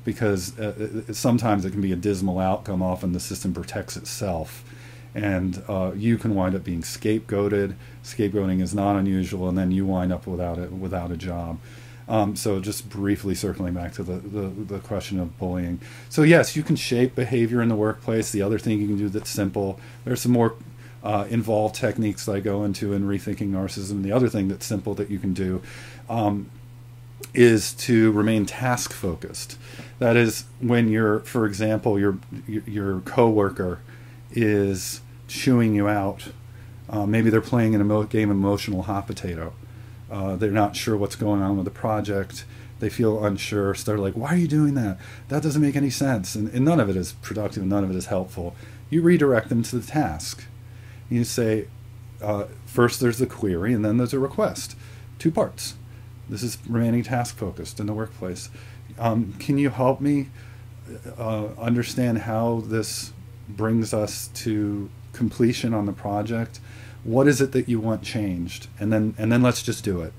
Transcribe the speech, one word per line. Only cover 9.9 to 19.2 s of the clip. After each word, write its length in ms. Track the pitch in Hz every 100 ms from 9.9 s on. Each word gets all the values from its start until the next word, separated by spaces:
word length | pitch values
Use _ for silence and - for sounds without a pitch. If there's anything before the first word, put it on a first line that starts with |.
| 92 92
up 140 | 90 -
without 320 | 90 87 85
it, 120 | 87
without 400 | 92 92 92 85
a 60 | 85
job. 420 | 90 87 85 82 - - - - -
Um, 300 | 110 104 98
so 240 | 113 95
just 300 | 98 98 104
briefly 440 | 98 101 104 98
circling 380 | 92 101 90 90
back 220 | 90 85
to 80 | -
the, 140 | 90 90
the, 320 | 98 101 95
the 300 | 92 101 98
question 380 | - 101 - 95
of 200 | 85 -
bullying. 420 | 92 90 87 87 - - -
So 140 | -
yes, 300 | 151 165 123
you 80 | 151
can 140 | 147 160
shape 380 | - 120 127
behavior 480 | 127 120 127 113 120
in 80 | 117
the 40 |
workplace. 580 | 110 107 107 - 113 104
The 100 | 104
other 160 | 98 107
thing 200 | 120 107
you 40 | 104
can 120 | 101
do 100 | 104
that's 220 | 104